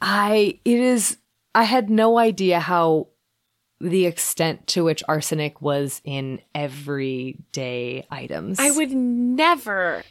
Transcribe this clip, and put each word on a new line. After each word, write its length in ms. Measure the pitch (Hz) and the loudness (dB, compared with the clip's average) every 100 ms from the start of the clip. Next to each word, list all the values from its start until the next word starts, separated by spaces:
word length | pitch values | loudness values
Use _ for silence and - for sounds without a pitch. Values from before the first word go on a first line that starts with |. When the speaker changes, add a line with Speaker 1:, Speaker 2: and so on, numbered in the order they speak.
Speaker 1:
I, 580 | 196 202 208 214 208 - - | -2 0 2 4 2 0 0
it 140 | 240 | 4
is, 380 | 254 240 - - _ _ _ 226 | 4 2 0 -6 _ _ _ 2
I 80 | |
had 260 | 220 254 208 | 4 2 2
no 280 | 220 226 233 | 4 4 6
idea 420 | 226 180 185 170 | 4 2 2 2
how 480 | 156 175 165 156 - _ _ _ _ _ _ - | 2 2 4 2 0 _ _ _ _ _ _ -10
the 260 | 170 185 175 | -2 2 2
extent 600 | 170 - - 165 - - | 0 -6 -2 -2 -2 -4
to 160 | 180 | 0
which 200 | 165 151 - | 0 0 -2
arsenic 540 | 151 - 156 147 - | -2 -2 -4 -4 -4
was 400 | 143 143 143 - | -2 -2 -2 -6
in 380 | 147 139 135 131 _ 151 | -8 -8 -6 -10 _ -8
everyday 1500 | 143 139 143 139 135 131 131 - - 135 127 123 123 131 - | -8 -8 -8 -6 -4 -6 -8 -12 -12 -8 -6 -6 -6 -8 -12
items. 500 | 139 - 80 92 190 | -14 -10 -10 -6 0
Speaker 2:
I 120 | 277 | 0
would 200 | 294 285 | 0 -2
never 1120 | 262 247 240 247 254 320 330 214 196 175 - - | -2 -2 -2 -2 2 2 0 -2 -2 -2 -4 -10